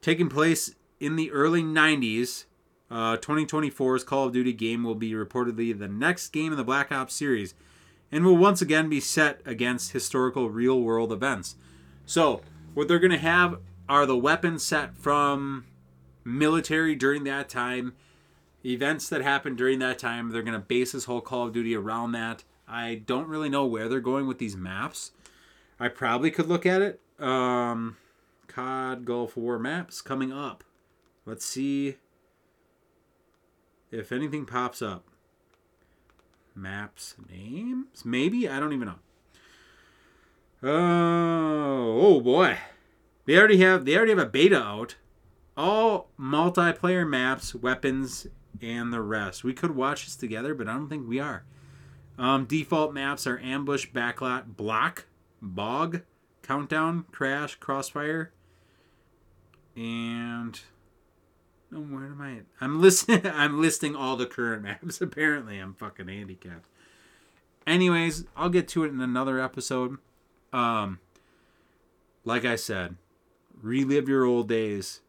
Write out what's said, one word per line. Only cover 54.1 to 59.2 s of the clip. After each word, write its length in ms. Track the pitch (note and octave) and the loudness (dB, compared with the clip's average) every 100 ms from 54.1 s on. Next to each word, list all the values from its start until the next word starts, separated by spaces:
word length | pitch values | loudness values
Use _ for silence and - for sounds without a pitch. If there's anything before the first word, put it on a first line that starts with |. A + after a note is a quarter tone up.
| A#2 C3 B2+ A#2 G2+ | -4 -4 -4 -8 -10
block, 500 | G#2+ A2 D#3+ F3 - _ _ _ | -4 0 0 -2 -18 _ _ _
bog, 600 | G#2 F2+ G#2 C3 E3 E3+ - _ _ _ | -12 -6 -4 -2 -2 -4 -10 _ _ _
countdown, 640 | - C#3 C#3+ D#3 D#3+ E3+ D#3+ | -6 -6 -2 -2 0 -2 -6
crash, 460 | - C3+ C#3 D3 - | -6 -4 -2 -6 -10
crossfire, 760 | - C#3 C3+ D3+ D3 D#3+ E3 _ _ _ _ _ _ _ _ _ | -6 -6 -4 -6 -4 -4 -6 _ _ _ _ _ _ _ _ _